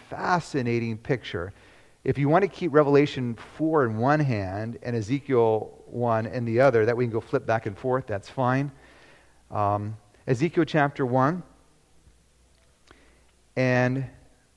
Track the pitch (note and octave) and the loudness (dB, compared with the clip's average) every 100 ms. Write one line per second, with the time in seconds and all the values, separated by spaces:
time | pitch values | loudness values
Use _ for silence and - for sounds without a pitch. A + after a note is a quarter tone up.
0 | - - F#3 F3+ - C#3+ A#2+ A#2 A2+ A2 | -14 -8 -2 -2 -2 -4 -2 -2 -4 -6
1 | - C3 - F2+ F2+ - - - - _ | -4 -4 -4 -8 -10 -12 -20 -20 -20 _
2 | C3+ B2+ C#3+ E3 G3 - F3 C#3 C#3+ C#3+ | -4 0 4 4 2 -2 0 4 6 6
3 | D3 C#3 B2 A2+ - - D#3 D#3 B2 A2 | 4 0 -6 -8 -12 -6 0 2 0 0
4 | B2 D3+ C#3+ A2 F#2+ G2 A2+ A#2 - A#2+ | 2 2 2 -2 -4 -6 -8 -10 -6 -4
5 | G2+ C#3 C3+ B2 A2+ A2 - - - A#2 | -4 -6 0 2 4 2 -2 -16 -12 -4
6 | A#2+ A2+ A2+ B2 A#2 A2+ C3+ A#2 A2 A#2+ | 0 0 -2 -6 -2 4 6 6 2 2
7 | B2 A2 - C3+ - A2+ A2 G2 C3 B2+ | -2 -4 -2 -4 0 -2 -2 -8 -4 -4
8 | C3+ G2+ - - B2 C3 C#3+ - - - | -2 -8 -8 -2 0 0 -2 -8 -20 -20
9 | - - _ _ - G#2 G2+ G#2 G#2 A2 | -20 -20 _ _ -10 -4 -2 -2 -4 -10
10 | _ _ - A#2+ E3 F3 D#3 D#3+ C#3+ - | _ _ -4 -2 0 0 0 2 0 0
11 | C3 B2+ C3 F3+ - _ _ _ _ _ | -2 2 2 0 -8 _ _ _ _ _
12 | _ _ _ _ _ _ _ _ _ - | _ _ _ _ _ _ _ _ _ -20
13 | _ _ _ _ _ - B2+ B2 B2+ C3 | _ _ _ _ _ -2 2 2 2 0
14 | C3 - - _ _ | -6 -12 -20 _ _